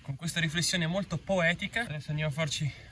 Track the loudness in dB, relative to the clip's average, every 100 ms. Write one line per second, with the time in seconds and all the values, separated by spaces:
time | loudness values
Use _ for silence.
0 | -8 -6 -2 0 2 2 2 2 2 0
1 | 0 -4 2 4 4 2 -2 -2 -2 -4
2 | -4 0 0 0 -2 0 -2 -4 -16